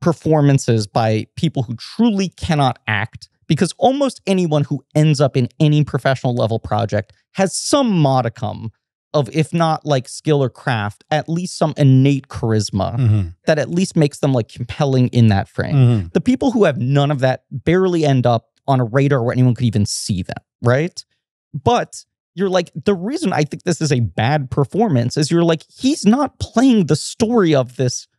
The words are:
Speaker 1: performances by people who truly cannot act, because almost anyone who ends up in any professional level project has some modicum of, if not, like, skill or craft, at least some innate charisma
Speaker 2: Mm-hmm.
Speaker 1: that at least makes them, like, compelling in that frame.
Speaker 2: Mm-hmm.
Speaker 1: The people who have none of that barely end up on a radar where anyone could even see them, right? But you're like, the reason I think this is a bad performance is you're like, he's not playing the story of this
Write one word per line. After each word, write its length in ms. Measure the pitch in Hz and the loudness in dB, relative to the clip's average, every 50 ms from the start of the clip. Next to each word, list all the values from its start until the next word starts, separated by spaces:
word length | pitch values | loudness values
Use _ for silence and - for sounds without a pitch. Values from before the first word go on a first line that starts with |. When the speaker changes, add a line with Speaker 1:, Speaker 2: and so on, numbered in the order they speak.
| - 175 - - | -2 -2 -2 0
Speaker 1:
performances 640 | - 156 160 156 143 143 147 135 - - 113 110 101 | 0 2 2 4 4 4 4 2 2 2 0 0 0
by 400 | - - 127 113 110 110 107 - - _ | -2 -2 0 0 0 0 -2 -4 -8 _
people 260 | - 170 156 - 143 113 | -4 -4 -4 -2 -4 -6
who 100 | - 113 | -6 -8
truly 520 | - - - - - 226 240 202 190 190 170 | -12 -14 -8 -2 0 0 2 0 0 -4 -6
cannot 480 | - - - - 156 147 139 127 - _ _ | -8 -6 -4 -2 0 2 0 0 -2 _ _
act, 420 | 110 107 98 107 - - - - - _ _ _ | -4 -4 -4 -4 -6 -10 -16 -20 -20 _ _ _
because 260 | - 160 - 202 160 - - | -2 0 0 0 -2 0 0
almost 420 | - 262 269 285 277 254 - - - | 2 2 2 2 -2 -2 -4 -4 -2
anyone 380 | - 190 185 180 160 151 156 147 | -2 0 0 0 2 0 0 0
who 180 | - 147 131 - _ - | -2 -4 -8 -6 _ 0
ends 260 | 151 151 156 147 127 | 2 2 4 4 2
up 160 | 151 127 - | 2 0 0
in 120 | 135 123 - _ - | 0 -2 -2 _ 0
any 240 | 156 147 151 151 143 | 2 4 4 2 2
professional 500 | - - 135 - 139 135 - - 131 120 | 0 -2 -2 0 0 -2 -2 -2 -4 -2
level 240 | 120 120 104 113 110 | -2 -2 -2 -2 -4
project 540 | - - 107 107 107 101 104 101 98 - _ _ _ _ | -4 -4 -4 -2 -2 -2 -2 -4 -4 -6 _ _ _ _
has 220 | - - 190 190 - | -4 -2 -2 -2 -4
some 360 | - - - 302 285 262 226 | -6 -6 -2 -2 0 0 0
modicum 840 | 196 170 147 135 131 131 120 113 - - 113 104 98 98 110 107 - _ _ _ _ _ _ _ | 2 2 2 2 2 0 -2 -2 -6 -8 -10 -10 -8 -10 -12 -14 -14 _ _ _ _ _ _ _
of, 160 | - 151 131 120 | -2 -2 -2 -2
if 200 | 135 160 156 - - | -2 -2 -2 -2 0
not, 300 | 170 165 160 156 - - | -2 0 0 -2 -2 -2
like, 220 | 147 143 131 - - | -2 -2 -2 -2 -6
skill 340 | - - - 151 151 143 | -12 -6 -2 0 0 0
or 60 | 135 117 | 0 -2
craft, 540 | - - - 143 120 110 101 104 - _ _ - | -4 -6 -4 -4 -2 -2 -4 -6 -8 _ _ -4
at 180 | 156 151 - - | -2 -2 -2 -4
least 280 | 165 170 180 - - | -6 -6 -6 -8 -4
some 160 | - 175 156 - | -2 -2 -2 0
innate 520 | - 143 135 131 131 135 139 139 135 - - | 2 4 6 6 6 4 4 2 -2 -4 -10
charisma 680 | - - - 113 110 110 98 - - 98 92 92 113 123 | -10 -6 -2 -2 0 0 -2 -2 -4 -4 -4 -4 -2 0
Speaker 2:
Mm-hmm. 300 | 127 110 107 104 92 85 - _ _ | 0 2 2 0 -2 -4 -8 _ _
Speaker 1:
that 120 | - 156 151 | 0 0 0
at 120 | 120 131 | -2 -2
least 240 | 170 180 190 - - | -2 -2 -2 0 0
makes 240 | 170 151 139 - - | 0 0 0 0 -2
them, 140 | - 139 | -2 0
like, 160 | 131 123 - - | 0 0 -2 -4
compelling 600 | - - 117 - - - 151 135 131 127 123 117 | -8 -12 -12 -8 -4 -2 -2 0 2 2 2 2
in 180 | - 120 113 110 | 4 4 4 4
that 200 | 98 98 - - | 4 2 -2 -4
frame. 280 | _ - - - - | _ -8 -4 0 2
Speaker 2:
Mm-hmm. 300 | 139 127 120 120 104 87 85 | 2 4 4 2 0 -2 -4
Speaker 1:
The 80 | - 170 | -6 -4
people 300 | - 247 254 - 294 262 | -2 0 0 0 0 0
who 140 | 214 226 202 | 2 2 2
have 140 | 160 127 95 | 2 2 0
none 320 | 120 131 143 143 143 143 | -2 0 0 2 2 0
of 100 | 151 123 | 0 0
that 240 | 131 131 127 - _ - | 0 -2 -2 -4 _ -12
barely 540 | 143 123 - 160 170 185 190 185 175 165 151 | -12 -6 -2 0 2 2 2 2 0 0 2
end 220 | 143 135 127 120 | 2 2 2 2
up 220 | 123 117 113 - _ _ _ _ | 2 0 0 -4 _ _ _ _
on 140 | - 135 127 | -2 0 0
a 40 | 123 | 0
radar 380 | 107 117 139 139 139 143 127 | 0 0 0 2 2 2 0
where 100 | 117 123 - | 0 0 2
anyone 200 | 127 127 127 113 | 2 2 2 2
could 120 | - 123 | 0 0
even 200 | 113 95 104 101 | 0 0 0 0
see 360 | - - - - - 101 87 | -2 -4 -6 -6 -4 -4 -4
them, 160 | 87 - - - - _ _ _ | -6 -8 -10 -14 -16 _ _ _
right? 420 | 113 117 127 139 160 175 - - - _ _ _ _ _ _ _ _ _ - | 0 0 2 0 0 -4 -8 -14 -20 _ _ _ _ _ _ _ _ _ -10
But 500 | 143 - 226 240 226 - - - - - _ _ _ _ _ - | -4 -2 0 0 0 -2 -4 -10 -18 -20 _ _ _ _ _ -6
you're 160 | 165 202 190 | -4 -2 -2
like, 200 | 180 185 175 - - | -2 -2 -4 -4 -8
the 200 | 160 - 208 202 | -6 -2 -2 -2
reason 380 | 175 175 226 294 359 320 190 | -2 -2 -6 -4 -4 -2 -2
I 120 | 170 - 151 | 0 -2 -2
think 180 | - - - | -4 -6 -6
this 180 | - 180 175 - | -4 -4 -4 -2
is 120 | 160 135 | -2 0
a 80 | 143 123 | 0 0
bad 500 | 117 90 - - 110 127 151 156 131 - | -2 -2 -2 -2 0 0 0 -2 -2 -2
performance 680 | - 151 139 - - 180 240 208 135 117 110 123 - | -2 -2 -2 0 0 0 0 2 2 0 0 0 -2
is 140 | 147 156 - | -2 -2 0
you're 140 | 165 170 170 | 2 2 2
like, 200 | 160 160 151 - _ _ | 2 0 -2 -4 _ _
he's 300 | - - 262 320 - - | -4 -2 -2 0 0 0
not 340 | 202 226 285 277 - - - | 0 2 2 0 -4 -6 -10
playing 480 | - - - 226 262 269 233 214 170 | -12 -4 0 2 4 4 4 4 2
the 100 | 131 160 | 2 0
story 580 | - - - - - 240 214 240 226 185 160 147 | -2 -4 -6 -6 -4 -2 0 2 2 2 4 2
of 220 | 135 127 123 - | 2 0 -2 -4
this 320 | - 135 123 - - - _ _ | -4 -4 -4 -4 -6 -12 _ _